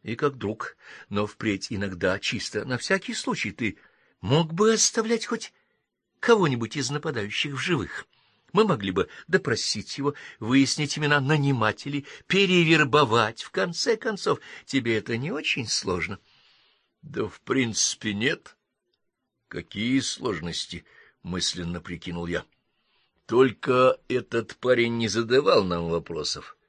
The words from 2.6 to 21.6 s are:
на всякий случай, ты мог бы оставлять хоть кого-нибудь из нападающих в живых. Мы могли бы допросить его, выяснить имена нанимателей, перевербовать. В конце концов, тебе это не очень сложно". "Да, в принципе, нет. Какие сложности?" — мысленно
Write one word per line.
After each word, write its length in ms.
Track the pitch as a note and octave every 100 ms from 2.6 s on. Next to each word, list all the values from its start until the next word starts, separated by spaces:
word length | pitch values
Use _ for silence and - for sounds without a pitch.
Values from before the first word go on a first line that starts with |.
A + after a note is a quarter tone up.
| B2
на 120 | B2+
всякий 360 | - G3 -
случай, 380 | - - G3 G#2+
ты 260 | - A2+ - _ _ _ _
мог 340 | F2+ D3 D#3+
бы 200 | E3 G#3+
оставлять 520 | A3 - - A3 A3+ -
хоть 280 | A3+ - _ _ _ _ _ _ _
кого-нибудь 560 | - A3 E3 B2 A2 D3
из 140 | B2
нападающих 640 | D3 D#3+ B2+ G#2 - D3
в 40 | C3+
живых. 500 | F3 D#3 F2 - - _ _ _ _
Мы 140 | F3+ A3
могли 260 | C3 G2
бы 160 | F#2 F#2 - -
допросить 680 | F#3 - A2+ - - F#2+ -
его, 160 | C#3+ C#3+ - -
выяснить 580 | A2 C3+ C3 - D3 D3+
имена 240 | D3+ D3
нанимателей, 840 | C3+ D3+ C#3 B2+ G#2+ G2+ C#3+ C#3+ - - _
перевербовать. 1160 | F#3 G3 F3+ D#3+ D#3+ C#3+ D3 B2+ A#2 A2 A2+
В 80 | -
конце 440 | - F#3 E3 - A3
концов, 440 | A3+ G3+ G3 - - - -
тебе 320 | C3+ A#2 A2
это 200 | G2 A#2
не 140 | C#3+
очень 360 | C#4 - - A2+
сложно". 520 | - - F2+ E2 G2 _ _ _ _ _ _ _ _
"Да, 260 | - A2+ G#2+
в 140 | -
принципе, 720 | - B2+ A#2 G2+ - - G#2+
нет. 420 | G2+ A#2+ - - _ _ _ _ _ _ _ _ _ _
Какие 520 | - - G2+ A#2 C3+
сложности?" — 840 | B2 - A#2+ E2+ E2+ E2 - F2 _ - _ _
мысленно 580 | F2 F2+ - F2+